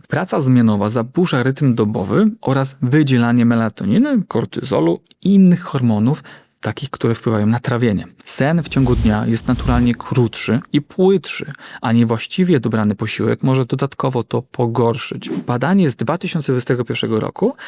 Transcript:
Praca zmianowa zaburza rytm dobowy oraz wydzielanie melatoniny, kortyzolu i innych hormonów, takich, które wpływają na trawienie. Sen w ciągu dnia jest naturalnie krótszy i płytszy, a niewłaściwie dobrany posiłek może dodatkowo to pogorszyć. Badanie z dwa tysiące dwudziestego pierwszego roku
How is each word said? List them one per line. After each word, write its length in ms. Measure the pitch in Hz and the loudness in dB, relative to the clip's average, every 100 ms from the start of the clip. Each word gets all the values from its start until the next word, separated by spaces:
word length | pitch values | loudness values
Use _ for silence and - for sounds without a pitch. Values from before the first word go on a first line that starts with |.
| - | -6
Praca 320 | 143 185 196 | -4 -2 -2
zmianowa 480 | 135 123 113 101 104 | 2 4 4 2 0
zaburza 540 | 117 117 175 180 135 | -2 -2 -2 0 0
rytm 320 | 127 135 139 | 0 0 0
dobowy 560 | 117 107 110 98 131 214 220 | 2 0 -2 -2 2 0 0
oraz 360 | - 135 135 - | -2 0 -2 -4
wydzielanie 640 | 127 151 139 123 120 120 | 0 2 2 2 4 4
melatoniny, 800 | 117 117 110 - 98 156 294 247 - | 4 2 -2 -4 0 2 2 0 -2
kortyzolu 720 | 113 - - 127 139 165 175 _ _ | -4 -4 -6 -2 0 0 -2 _ _
i 120 | 180 | 2
innych 280 | 202 185 175 | 6 6 4
hormonów, 600 | - 139 120 104 113 156 - - _ - | 0 -2 0 2 0 -2 -8 -20 _ -8
takich, 300 | 110 - 135 | -8 -6 -10
które 240 | - 117 | -4 -2
wpływają 320 | 113 117 107 104 | -2 -2 0 2
na 140 | 123 | 0
trawienie. 440 | - 120 117 92 - _ | -2 0 0 0 -6 _
Sen 380 | - - 139 170 | -6 -2 0 0
w 60 | - | -2
ciągu 280 | 139 127 120 | 0 2 2
dnia 300 | 117 107 117 | 2 0 0
jest 200 | 113 - | -2 -2
naturalnie 480 | 123 - 120 120 | -2 0 2 2
krótszy 640 | 117 - 131 117 - - 117 - | -2 -2 0 0 -2 -2 -2 0
i 100 | 147 | -4
płytszy, 680 | - - 190 196 - - - - - - | -4 0 2 2 -2 -10 -12 -14 -18 -6
a 120 | 123 | 0
niewłaściwie 680 | 117 117 113 - - 180 147 | 2 2 0 -4 -2 2 2
dobrany 340 | 113 110 104 | 0 0 0
posiłek 480 | 98 107 - 113 117 | -2 -4 -2 -2 0
może 220 | 135 131 | 0 0
dodatkowo 580 | 123 135 143 - 135 127 | 0 -2 -4 -2 -4 -2
to 200 | - 123 | -4 -6
pogorszyć. 880 | - - 120 120 117 - - - - - - | -6 -4 -2 2 0 0 -6 -10 -8 -8 -4
Badanie 440 | 123 139 196 156 | -2 2 2 2
z 60 | - | 0
dwa 220 | 120 170 | -4 -4
tysiące 340 | 180 165 143 | -4 -4 -2
dwudziestego 320 | 123 - 127 | -2 -2 -2
pierwszego 360 | 120 110 110 110 | -2 -4 -2 -2
roku 340 | 104 - 240 - | -2 -2 -4 -4